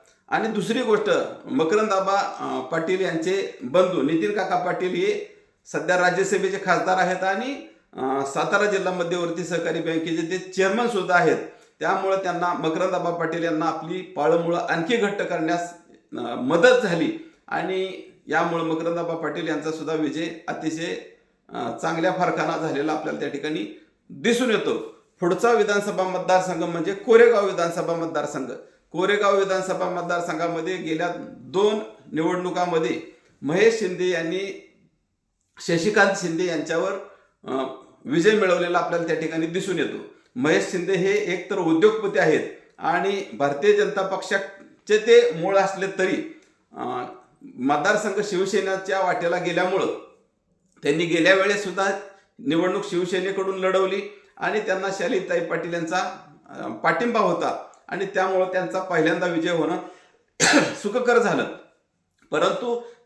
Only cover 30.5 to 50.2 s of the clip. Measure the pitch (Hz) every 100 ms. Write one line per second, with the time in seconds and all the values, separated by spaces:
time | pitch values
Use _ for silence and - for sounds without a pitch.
30.5 | 160 170 180 160 156 175 - - - -
31.5 | 170 208 214 - - - 151 170 180 180
32.5 | 175 175 165 - - - - _ _ 139
33.5 | 180 226 220 185 180 180 170 165 185 196
34.5 | - - _ _ _ _ _ _ _ _
35.5 | - - 165 208 208 196 190 175 165 180
36.5 | 156 147 165 190 202 - - _ _ -
37.5 | 131 131 - - _ - 160 202 208 190
38.5 | 180 180 180 - 170 165 156 156 160 160
39.5 | 180 190 165 117 - - - _ 123 147
40.5 | 190 190 185 175 185 190 208 175 180 -
41.5 | 196 165 165 214 220 196 180 160 135 -
42.5 | - - - - 175 196 202 - 110 143
43.5 | 160 202 208 180 196 175 185 - 196 -
44.5 | - - - - 214 233 233 240 165 180
45.5 | 196 190 - 190 - 180 131 - - _
46.5 | _ _ - 123 123 123 - - _ -
47.5 | - 131 147 185 208 214 196 185 185 190
48.5 | 208 190 190 190 190 185 165 170 175 170
49.5 | 170 185 190 117 - - _